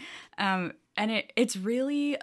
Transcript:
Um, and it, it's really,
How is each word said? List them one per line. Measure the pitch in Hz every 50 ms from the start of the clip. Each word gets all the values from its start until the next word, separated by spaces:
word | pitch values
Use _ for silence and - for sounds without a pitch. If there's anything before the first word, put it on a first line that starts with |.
| - - - - - - - -
Um, | 202 196 190 185 180 - - - _ _ _ -
and | 208 220
it, | 226 208 - - -
it's | - 254 - -
really, | 196 185 214 233 247 262 277 294 285 285 285 285 -